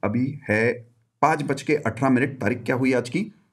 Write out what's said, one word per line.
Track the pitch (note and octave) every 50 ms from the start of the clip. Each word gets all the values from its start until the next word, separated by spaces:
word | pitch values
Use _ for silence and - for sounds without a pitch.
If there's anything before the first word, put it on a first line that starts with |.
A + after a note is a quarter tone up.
| -
अभी | G#2 G#2+ A#2+ B2+ C#3+ - - - -
है | G#2+ G#2+ A2 A#2+ A2+ - - - _ _ _ _ _ _
पाँच | - C#3+ D#3+ D3+ C#3+
बज | - C#3 -
के | - - D3+
अठारह | - - A2 - - C#3 C3+ C3
मिनट। | A#2+ B2+ C#3+ B2 -
तारीख | - G2 B2 - -
क्या | - C#3+
हुई | A#2+ B2+ B2+ C3
आज | B2 A#2+ B2
की? | A#2+ E3 G#3 A3+ - _ _ _